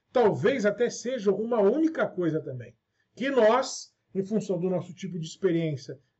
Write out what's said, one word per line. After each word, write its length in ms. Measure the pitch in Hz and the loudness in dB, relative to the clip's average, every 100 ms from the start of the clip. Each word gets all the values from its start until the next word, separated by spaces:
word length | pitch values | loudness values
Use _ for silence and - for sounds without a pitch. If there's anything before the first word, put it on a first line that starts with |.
| _ | _
talvez 540 | 254 214 139 190 269 208 | 2 2 4 0 2 0
até 240 | 214 240 | 0 -2
sejam 460 | - 233 262 202 190 | -4 -6 -2 0 0
uma 240 | 226 233 | 0 2
única 480 | 196 285 320 - 202 | 4 4 2 0 -4
coisa 320 | 185 165 156 | -2 -2 -2
também. 340 | 143 127 104 _ _ _ _ | -4 -10 -12 _ _ _ _
Que 160 | - 262 | -8 -2
nós, 640 | 262 214 254 262 - - _ _ | 4 6 4 0 -6 -16 _ _
em 120 | 190 | -6
função 340 | 190 214 - 175 | -2 -2 -2 -2
do 100 | 185 | 0
nosso 240 | 180 - | -2 -4
tipo 240 | - 190 170 | -10 -10 -8
de 80 | |
experiência 720 | 156 - 190 165 160 139 - - _ | -10 -2 0 2 0 -4 -8 -16 _